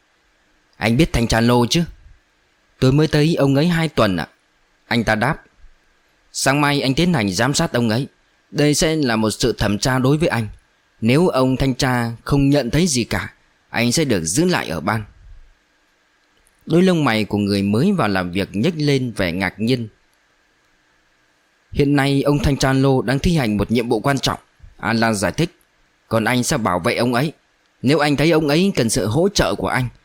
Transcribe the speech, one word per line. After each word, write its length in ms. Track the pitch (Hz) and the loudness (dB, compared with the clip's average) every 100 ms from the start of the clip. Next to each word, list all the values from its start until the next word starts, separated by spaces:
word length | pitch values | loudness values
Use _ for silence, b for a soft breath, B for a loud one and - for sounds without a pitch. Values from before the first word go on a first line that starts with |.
| _ _ _ _ _ _ _ - | _ _ _ _ _ _ _ -4
"Anh 200 | 110 120 | -2 2
biết 160 | 170 | 0
thanh 140 | - 117 | 0 0
tra 140 | 113 | 2
Lô 240 | 117 123 120 | 2 2 2
chứ?" 180 | 170 165 - - - _ _ _ _ _ - | -2 -4 -8 -20 -20 _ _ _ _ _ 0
"Tôi 120 | 131 | 2
mới 160 | 143 156 | 2 2
thấy 280 | 151 156 165 | 2 0 2
ông 200 | 139 139 | 2 2
ấy 120 | 170 | 2
hai 220 | 165 160 | 0 -2
tuần 280 | - 107 87 | 0 0 0
ạ." 100 | - _ _ _ _ _ - | -6 _ _ _ _ _ -4
Anh 160 | 117 | -2
ta 120 | 110 107 | 0 0
đáp. 280 | 123 - _ _ - _ _ _ _ _ _ | 0 -4 _ _ -20 _ _ _ _ _ _
"Sáng 280 | - 135 143 | -4 -2 0
mai 200 | 143 143 | 0 0
anh 120 | 127 | 0
tiến 200 | 131 185 | 0 0
hành 200 | 151 101 | 0 0
giám 200 | 90 127 | 0 0
sát 200 | 139 170 | 0 -2
ông 160 | 120 117 | 0 0
ấy. 180 | 113 - _ _ _ _ | -2 -4 _ _ _ _
Đây 220 | - 147 | 0 0
sẽ 220 | 143 165 160 | 2 0 0
là 200 | 131 113 | 0 0
một 160 | 110 | 0
sự 220 | - 120 - | 0 -2 0
thẩm 220 | 107 104 | -2 -2
tra 200 | 139 127 | -2 0
đối 180 | 131 151 | 2 2
với 100 | 170 | 0
anh. 200 | 113 107 - _ _ _ - | -2 -6 -10 _ _ _ -4
Nếu 260 | 110 139 180 | 2 2 2
ông 300 | 131 131 131 | 2 0 2
thanh 180 | 135 120 | -2 0
tra 360 | 135 123 117 117 | -2 0 -4 -8
không 260 | - 143 139 | -2 0 2
nhận 220 | 143 120 | 2 0
thấy 160 | 147 180 | 0 0
gì 160 | 127 | 0
cả, 300 | 104 98 101 _ _ _ _ | -2 -4 -8 _ _ _ _
anh 220 | - 120 | -2 0
sẽ 140 | 135 143 | 0 0
được 180 | 98 | 0
giữ 220 | 80 117 180 | -2 0 0
lại 240 | 139 60 | 0 -4
ở 100 | 80 | -6
ban." 240 | 87 110 107 - - - - _ _ _ _ _ _ _ _ _ _ _ - | -4 -4 -8 -18 -20 -20 -20 _ _ _ _ _ _ _ _ _ _ _ -2
Đôi 160 | 160 | 2
lông 220 | 185 170 | 4 2
mày 220 | 135 110 101 | 2 0 0
của 120 | 104 | -2
người 260 | 101 101 | 0 0
mới 280 | 101 107 190 | 0 0 0
vào 160 | 185 107 | 0 0
làm 240 | 95 90 | -2 -2
việc 240 | 90 92 95 | -4 -4 -2
nhếch 180 | 151 156 | -4 -2
lên 340 | 143 135 123 | -2 -2 -2
vẻ 200 | 104 90 | -4 -4
ngạc 280 | 87 92 - | -2 -6 -4
nhiên. 280 | 113 127 110 _ _ _ _ _ _ _ _ _ _ _ _ _ _ _ _ _ _ | -2 -2 -6 _ _ _ _ _ _ _ _ _ _ _ _ _ _ _ _ _ _
"Hiện 240 | - 143 143 | -2 2 2
nay 260 | 139 139 | 2 0
ông 180 | 143 143 | 2 0
thanh 180 | 151 131 | 0 0
tra 160 | 139 | 0
Lô 280 | 135 135 131 | 2 2 0
đang 180 | 107 135 | 0 -2
thi 180 | 185 165 | 0 0
hành 200 | 113 104 | 0 -2
một 140 | 101 | 0
nhiệm 180 | 117 117 | -2 0
vụ 100 | 110 | -2
quan 200 | 139 135 | 0 -2
trọng," 200 | 131 - _ _ - - | -2 -6 _ _ -20 -8
An 200 | 104 113 | -4 0
Lan 180 | 113 101 | 0 0
giải 160 | 90 | -2
thích. 280 | - 175 _ _ _ _ _ - | -2 -4 _ _ _ _ _ -4
"Còn 160 | 113 | -2
anh 200 | 110 123 | 0 0
sẽ 140 | 120 135 | 0 -2
bảo 220 | 104 87 | 0 0
vệ 160 | 101 90 | -2 0
ông 180 | 120 | 0
ấy. 200 | 123 156 - _ _ _ - | 0 -2 -6 _ _ _ -4
Nếu 180 | 120 151 | 0 2
anh 160 | 147 139 | 2 2
thấy 160 | 160 | 2
ông 160 | 160 151 | 2 2
ấy 240 | 156 196 180 | 2 2 0
cần 140 | 113 | 0
sự 160 | 123 101 | 0 0
hỗ 220 | 131 196 | 0 0
trợ 260 | - 98 101 | 0 -2 -2
của 120 | - | -2
anh, 200 | 120 123 - | -2 -4 -8